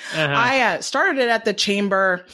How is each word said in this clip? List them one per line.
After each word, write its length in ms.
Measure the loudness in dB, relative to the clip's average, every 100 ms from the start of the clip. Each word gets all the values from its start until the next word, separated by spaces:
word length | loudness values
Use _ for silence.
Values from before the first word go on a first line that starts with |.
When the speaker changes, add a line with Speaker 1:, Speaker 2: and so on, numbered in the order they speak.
| -6
Speaker 1:
Uh-huh. 180 | -2 0
Speaker 2:
I, 280 | 2 2 2
uh, 200 | 0 -2
started 380 | -2 0 0 0
it 60 | 0
at 160 | 0
the 100 | 0
chamber. 720 | -2 -2 0 0 2 0 -2 -6